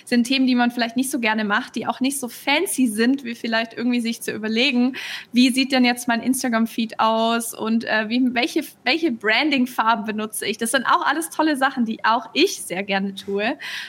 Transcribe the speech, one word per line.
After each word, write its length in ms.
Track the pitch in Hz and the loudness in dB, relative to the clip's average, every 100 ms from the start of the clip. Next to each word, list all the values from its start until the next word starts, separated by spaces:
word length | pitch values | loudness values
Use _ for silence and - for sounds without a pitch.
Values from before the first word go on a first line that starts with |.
| - | 0
sind 180 | 240 | 2
Themen, 220 | 233 269 254 | 2 2 4
die 80 | |
man 160 | 247 240 | 4 2
vielleicht 260 | 240 226 247 | 0 -2 -2
nicht 140 | 262 | -2
so 80 | 294 | -2
gerne 260 | 220 220 | 0 0
macht, 300 | 208 214 254 | 0 0 -2
die 120 | - - | -4 -6
auch 140 | - | -2
nicht 180 | 254 277 | -2 -2
so 100 | 233 | -8
fancy 580 | - - 294 381 - 254 | -6 -2 0 0 0 0
sind, 380 | 208 240 277 | 2 2 0
wie 100 | 233 | -4
vielleicht 400 | 233 226 226 233 | -8 -4 -2 -4
irgendwie 260 | - 247 240 | -4 -2 0
sich 220 | 226 233 | -2 -4
zu 80 | - | -6
überlegen, 640 | 220 214 220 277 247 247 254 - - - | -6 -2 0 2 2 0 -2 -10 -12 -2
wie 180 | 240 262 | 4 4
sieht 220 | 254 262 | 4 2
denn 120 | 262 | 2
jetzt 240 | 247 247 - | 2 2 -2
mein 140 | 233 | 0
Instagram-Feed 760 | 226 254 254 226 226 - 226 - | 0 0 0 0 0 -2 -4 0
aus 540 | 220 226 226 233 233 | 2 2 2 0 -4
und, 320 | - 220 226 | -4 -2 0
äh, 240 | - 214 214 | 0 0 0
wie, 240 | 247 254 | 2 2
welche, 300 | 233 311 339 262 - | 2 0 -2 -4 -4
welche 280 | - 311 330 | -2 0 0
Branding-Farben 920 | 226 208 226 302 277 247 - 220 226 208 | 0 0 2 2 2 0 2 2 2 -2
benutze 400 | 214 214 - - | -4 -6 -4 -4
ich? 100 | 226 | -4
Das 140 | 233 | -2
sind 160 | 269 - | 0 2
auch 180 | 339 | 2
alles 240 | 320 294 320 | 2 -2 -2
tolle 280 | - 311 277 | 0 2 2
Sachen, 280 | 269 269 | 0 0
die 180 | 220 220 - | -2 0 0
auch 240 | 233 240 | 0 0
ich 300 | 254 392 - | 2 2 0
sehr 220 | - 180 | -6 -6
gerne 300 | 196 196 196 | -2 -2 -2
tue. 440 | 196 - 196 214 285 - - | -6 -4 -2 -2 -4 -8 -12